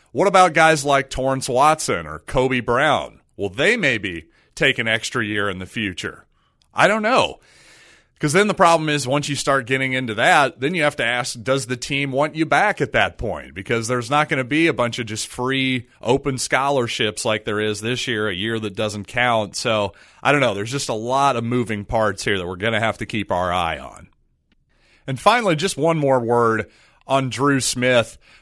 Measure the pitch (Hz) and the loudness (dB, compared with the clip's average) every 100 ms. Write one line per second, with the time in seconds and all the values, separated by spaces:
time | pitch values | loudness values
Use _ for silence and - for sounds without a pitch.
0 | _ 127 190 185 180 156 160 156 143 139 | _ 0 4 6 6 6 6 4 2 2
1 | 139 - 131 135 - 123 151 156 - 92 | 0 -2 -2 -2 0 4 4 4 0 -4
2 | 78 78 - 139 127 127 117 120 151 113 | -6 -12 -4 0 2 0 0 2 2 0
3 | 64 - _ - 98 101 175 240 147 113 | -2 -12 _ -8 -6 0 0 2 0 -2
4 | 95 82 - _ _ - 147 127 113 110 | -4 -8 -14 _ _ -2 0 0 -2 -2
5 | - 131 107 104 101 92 92 117 101 87 | -2 -4 -2 -2 -4 -4 -8 -6 -6 -6
6 | 87 - _ _ _ _ _ - 165 220 | -10 -12 _ _ _ _ _ 2 2 2
7 | 214 247 87 - _ _ - - - _ | 2 2 0 -4 _ _ -20 -20 -20 _
8 | _ _ 151 175 208 190 170 165 151 147 | _ _ 0 2 2 4 6 6 2 -2
9 | 123 143 143 139 143 135 120 135 131 127 | 0 -2 -2 -4 0 0 0 -2 0 -2
10 | 123 107 147 165 135 - 143 180 147 139 | -2 0 4 6 4 0 -4 0 0 0
11 | 117 123 120 123 113 135 117 123 - 139 | -2 -2 -4 -6 -2 -2 -2 -8 -4 -4
12 | 139 131 151 156 151 143 202 185 135 120 | -2 0 0 -2 2 2 2 0 0 2
13 | 92 - 117 78 65 80 104 117 110 127 | 0 -2 -6 -6 -10 -10 -2 -2 0 -4
14 | 117 147 151 147 120 147 165 123 120 113 | 0 0 0 -2 -2 0 0 0 -2 -4
15 | 110 107 - - 123 135 131 127 - _ | -8 -8 -8 -6 -4 -2 0 -2 -6 _
16 | 113 135 143 127 - 131 139 139 120 - | 0 0 0 -4 -2 0 2 0 0 0
17 | 107 104 113 107 113 104 107 101 110 123 | -2 0 -2 -2 -2 -2 -2 -2 -4 -4
18 | - 110 107 92 110 113 107 98 107 104 | -4 -2 -2 -2 -4 -4 -4 -4 -6 -6
19 | 95 120 123 113 104 - 123 110 98 - | -6 -2 2 2 -2 -4 -2 0 -2 -6
20 | - _ 127 147 123 101 110 135 - 110 | -20 _ 2 2 2 0 -4 -6 -4 -6
21 | 117 135 139 117 117 123 107 104 101 117 | -2 2 2 2 0 -2 -2 -4 -2 0
22 | 107 98 113 98 87 90 110 110 110 - | 0 0 -2 -2 -2 -4 -2 0 -2 -4
23 | 107 110 98 90 90 90 85 71 65 - | -6 -6 -2 -2 0 0 -2 -4 -10 -18
24 | - _ _ _ _ _ _ _ _ _ | -20 _ _ _ _ _ _ _ _ _
25 | - 131 202 240 208 151 190 - 165 160 | -8 0 2 4 2 0 -2 0 0 2
26 | 139 131 117 120 117 110 107 _ _ _ | 2 2 2 2 4 2 -4 _ _ _
27 | - 135 131 113 143 135 - 127 127 123 | -2 -2 -2 0 0 0 0 0 2 2
28 | 110 - _ - | 2 -6 _ -20